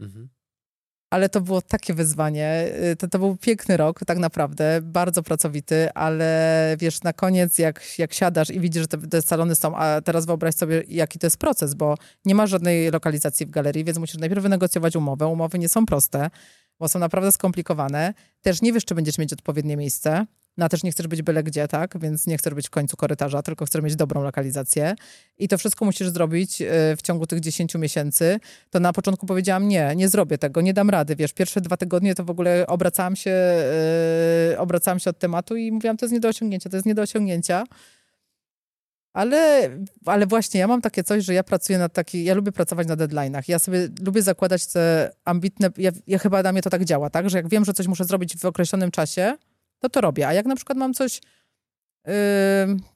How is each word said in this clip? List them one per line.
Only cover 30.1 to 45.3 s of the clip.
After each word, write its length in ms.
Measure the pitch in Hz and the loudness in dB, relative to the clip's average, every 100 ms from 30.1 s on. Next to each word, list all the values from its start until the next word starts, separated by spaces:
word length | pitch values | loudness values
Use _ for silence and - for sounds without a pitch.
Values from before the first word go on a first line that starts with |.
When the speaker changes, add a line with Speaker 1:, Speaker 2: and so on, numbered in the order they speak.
| 208 160 151 | 2 2 0
Speaker 2:
tego, 220 | 147 151 | 0 2
nie 140 | 180 | 2
dam 160 | 190 202 | 4 4
rady", 260 | 190 147 151 | 4 2 0
wiesz. 160 | 151 | -2
Pierwsze 280 | - 180 202 | -2 -2 -2
dwa 160 | 170 180 | -2 -2
tygodnie 380 | 180 180 196 | 0 2 2
to 100 | 185 | 0
w 60 | 175 | -4
ogóle 360 | 175 175 175 185 | -2 2 2 2
obracałam 500 | 175 180 - 180 190 | 2 0 0 -2 -2
się, 140 | 196 185 180 175 135 160 160 165 165 165 165 165 165 | 0 2 4 4 2 2 2 2 2 2 4 4 2
e, 60 | 135 | 2
obracałam 400 | 175 175 - 180 | 0 0 0 0
się 100 | - | -2
od 80 | 170 | -2
tematu 380 | 180 170 - 226 | -2 -2 -4 -4
i 160 | 226 | -4
mówiłam: 240 | 220 226 220 | -2 -2 -2
"To 100 | 240 | -2
jest 60 | |
nie 80 | 233 | 0
do 80 | 226 | 0
osiągnięcia, 420 | 220 220 185 180 | 0 -2 -4 -4
to 60 | 190 | -2
jest 100 | 208 | 0
nie 80 | |
do 80 | 214 | 0
osiągnięcia". 600 | 208 220 202 170 170 180 240 - - _ _ _ _ _ _ _ _ _ _ _ _ | 0 0 0 -2 -2 -2 -4 -12 -20 _ _ _ _ _ _ _ _ _ _ _ _
Ale, 580 | 185 220 294 320 285 139 135 196 - - | -4 2 4 6 4 2 -2 -12 -8 0
ale 200 | 202 202 | 2 4
właśnie 340 | 226 202 196 | 2 2 2
ja 80 | 190 | 2
mam 120 | 247 | 2
takie 240 | 226 - | 0 -2
coś, 200 | 175 208 | 0 0
że 100 | 185 | 2
ja 80 | 180 | 0
pracuję 340 | 185 190 - 185 | 2 -2 0 0
nad 140 | 175 | 0
taki-, 320 | 180 165 175 | -2 -4 -2
ja 100 | 170 | 0
lubię 180 | 190 202 | 2 0
pracować 340 | 190 165 170 170 | 0 -2 -2 -2
na 100 | 156 | 0
deadline'ach. 460 | 156 147 139 139 131 | -2 -2 -4 -4 -2
Ja 100 | 170 | 0
sobie 300 | - 180 180 - | 0 0 -2 -4
lubię 220 | 185 202 | -2 0
zakładać 440 | 196 175 185 180 - | 2 2 0 0 -2
te 440 | 175 165 165 - - | 0 4 4 2 -4
ambitne, 460 | - | -2